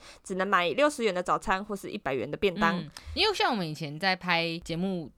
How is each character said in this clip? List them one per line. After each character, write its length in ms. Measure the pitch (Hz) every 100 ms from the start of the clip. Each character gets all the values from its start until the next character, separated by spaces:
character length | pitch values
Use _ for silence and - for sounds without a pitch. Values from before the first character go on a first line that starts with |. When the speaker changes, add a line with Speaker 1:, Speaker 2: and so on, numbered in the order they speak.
| - -
Speaker 1:
只 140 | - 185
能 100 | 190
买 220 | 190 175
六 180 | 147 196
十 140 | 196
元 100 | 220
的 80 | 180
早 140 | 180 160
餐 280 | - 190
或 100 | 214
是 160 | 196 -
一 80 | 208
百 160 | -
元 160 | 135 117
的 60 | -
便 180 | 196
当。 220 | 202 214 180
Speaker 2:
嗯， 100 | 147 - -
因 140 | - 415
为 60 |
像 160 | 370 415
我 60 | 226
们 120 | 165
以 60 |
前 240 | 151 151 151
在 160 | 190
拍 420 | 185 180 170 165 165
节 120 | - 165
目 340 | 190 185 151